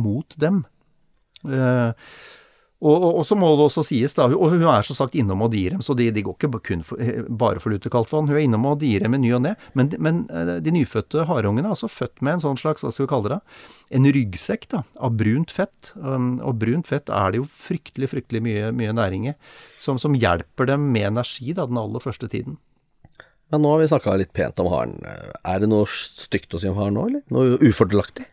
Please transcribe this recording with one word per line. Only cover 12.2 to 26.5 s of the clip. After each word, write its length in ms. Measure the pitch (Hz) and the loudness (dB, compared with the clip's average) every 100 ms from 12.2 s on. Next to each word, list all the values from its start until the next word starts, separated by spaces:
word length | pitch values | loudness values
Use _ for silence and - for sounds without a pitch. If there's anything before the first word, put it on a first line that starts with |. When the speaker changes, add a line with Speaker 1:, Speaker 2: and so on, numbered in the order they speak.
| 135 | -4
Speaker 1:
med 80 | |
en 80 | 175 | -2
sånn 160 | 151 131 | -2 -2
slags, 240 | 156 151 | -2 -4
hva 80 | 127 | -6
skal 160 | 117 139 | -4 -2
vi 60 | |
kalle 200 | 139 104 170 | 0 -2 -4
det, 20 | - - - - _ 135 | -8 -20 -20 -20 _ 4
en 100 | 139 139 | 4 4
ryggsekk 480 | 107 90 - 220 - | 0 -6 -6 -6 -6
da, 80 | 214 - - | -8 -8 -6
av 160 | 127 113 | -4 0
brunt 320 | 107 127 170 | 0 0 -2
fett. 380 | - - _ - | -4 -6 _ -20
Um, 380 | 202 143 131 123 127 | -10 -6 -2 -2 -2
og 160 | 127 117 | -4 -2
brunt 320 | 107 151 - | 0 -2 -2
fett 240 | 135 - | -6 -2
er 160 | 98 98 | -2 0
det 140 | 110 | -2
jo 20 | 143 - - | -6 -12 -8
fryktelig, 420 | 175 - - 131 143 | -8 -8 -6 -6 -6
fryktelig 260 | - 113 117 | -6 -4 -2
mye, 240 | 104 107 | -2 -4
mye 240 | 123 107 113 | -4 -2 -2
næring 320 | 101 92 120 | -2 -2 -6
i, 80 | 147 - - - - | -8 -16 -20 -20 -8
som, 240 | - 131 | -4 -2
som 160 | 151 135 | 0 2
hjelper 540 | 107 87 - - 127 | 2 0 -4 -2 0
dem 160 | 143 143 | 0 0
med 220 | 113 101 | 0 0
energi 420 | 110 120 - 123 | -2 -4 -8 -8
da, 160 | 180 131 | -6 -4
den 80 | 123 | -4
aller 240 | 107 117 | -4 -6
første 240 | 131 - 117 | -8 -10 -8
tiden. 240 | 110 120 151 _ _ _ _ - - - _ _ | -8 -8 -14 _ _ _ _ -20 -20 -20 _ _
Speaker 2:
Men 80 | 151 | 2
nå 140 | 147 156 | 4 4
har 80 | |
vi 60 | 156 | 4
snakket 300 | 147 104 98 92 | 2 2 0 0
litt 80 | |
pent 240 | - 69 - | -2 -4 -2
om 160 | 90 | -2
haren. 240 | 78 60 50 50 - 50 - - | -2 -4 -8 -14 -16 -16 -10 -4
Er 160 | 95 | 0
det 80 | 107 | 2
noe 160 | 107 104 | 2 2
stygt 720 | - - - - - - | -4 -12 -16 -6 -6 -6